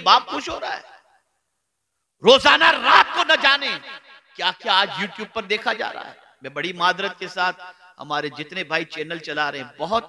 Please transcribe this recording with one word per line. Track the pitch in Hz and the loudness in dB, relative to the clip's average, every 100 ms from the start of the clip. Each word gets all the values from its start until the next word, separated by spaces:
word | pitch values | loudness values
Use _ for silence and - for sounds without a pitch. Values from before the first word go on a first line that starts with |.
बाप | 180 233 - | 4 4 2
खुश | 285 330 | -6 -8
हो | - | -8
रहा | - | -8
है, | - - - _ _ _ _ _ _ _ _ _ _ _ _ | -10 -12 -20 _ _ _ _ _ _ _ _ _ _ _ _
रोजाना | 180 262 285 294 330 | 6 6 6 6 6
रात | 277 240 392 - 349 | 4 6 6 4 0
को | |
न | 302 320 | 2 2
जाने | 277 277 269 285 269 277 - 277 _ - | 4 2 0 -6 -10 -18 -20 -20 _ -6
क्या | 175 | -4
क्या | 180 233 | -4 0
आज | 190 196 190 | 2 2 -2
YouTube | 196 214 214 | -8 -10 -12
पर | 226 190 | -8 -6
देखा | 208 240 | -4 -4
जा | 220 - | -4 -6
रहा | - | -10
है। | - - _ _ | -14 -18 _ _
मैं | 135 | -14
बड़ी | 143 170 | -8 -8
मादरत | 180 175 180 196 180 | -2 0 0 -4 -8
के | 185 | -10
साथ, | 190 180 180 180 - 180 - | -4 -4 -4 -12 -20 -20 -18
हमारे | 143 147 147 | -8 -6 -6
जितने | 143 151 185 | -10 -12 -10
भाई | 151 160 165 | -4 -4 -4
चैनल | 160 156 170 | -10 -10 -10
चला | 160 151 147 | -8 -4 -4
रहे | 143 | -6
हैं, | 139 143 | -12 -10
बहुत | 160 226 | -4 -4